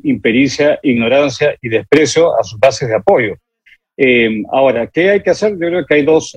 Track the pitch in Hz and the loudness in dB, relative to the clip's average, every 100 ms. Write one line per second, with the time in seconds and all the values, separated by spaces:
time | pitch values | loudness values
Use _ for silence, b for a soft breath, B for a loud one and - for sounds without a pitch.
0 | - 117 120 113 139 - 147 147 147 120 | -4 -2 0 0 0 0 0 0 0 0
1 | 117 135 143 117 147 - 120 110 104 - | 0 0 0 -2 -4 -4 -4 -4 2 2
2 | 147 160 165 131 - 110 135 131 123 110 | 2 2 2 0 -4 0 0 0 -2 -2
3 | 98 185 110 90 _ _ b _ _ - | 2 0 0 -6 _ _ b _ _ -2
4 | 135 123 113 110 - 131 135 117 113 - | 2 2 0 -2 -4 0 0 0 -4 -2
5 | 185 202 196 165 214 196 170 175 156 151 | 0 0 0 -2 -2 -2 -4 -4 0 0
6 | 143 160 160 | 2 0 -2